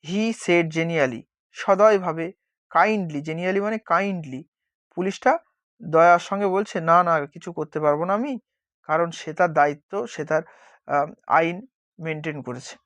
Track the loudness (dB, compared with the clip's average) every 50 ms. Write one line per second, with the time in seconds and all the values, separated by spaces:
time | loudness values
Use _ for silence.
0 | -8 -4 -4 -2 -2 -2 -4 -4 0 2 2 2 2 0 -2 -4 -2 -2 0 0
1 | 0 0 -2 -8 -12 _ _ _ _ _ _ -8 0 0 4 6 6 6 6 4
2 | 0 -4 -4 -4 -6 -8 -10 _ _ _ _ _ _ _ 2 2 4 4 2 -2
3 | -2 -4 -6 -6 -6 -6 -8 -4 -4 -2 -2 -2 -2 -4 -6 -8 _ -2 0 0
4 | 0 -2 -6 -6 -8 -10 -12 -12 -14 _ _ _ _ _ _ _ _ _ _ -4
5 | -4 -4 -4 0 0 0 0 0 _ _ _ _ _ _ _ _ -10 0 4 6
6 | 8 8 6 6 4 -4 -4 -2 -2 0 0 -2 -4 -4 -6 -4 2 4 4 4
7 | 6 4 0 0 -2 -6 _ -16 -14 -12 -8 -8 -10 -6 -6 0 2 2 2 2
8 | 0 -2 -2 -2 -2 -6 -8 -10 _ _ _ _ _ _ _ _ _ -2 0 0
9 | 0 -2 -4 -10 -12 -12 0 0 0 2 4 2 2 2 0 -6 _ _ -8 -8
10 | -8 -8 -8 -10 -4 -2 -2 -2 -2 -6 _ _ _ _ _ _ _ -2 -2 -2
11 | -2 -2 -8 _ _ 2 2 2 2 0 -4 -8 -14 _ _ _ _ _ _ -10
12 | -8 -8 -6 -6 -6 -8 -8 -8 -10 -10 -12 -12 -14 -18 -20 _ _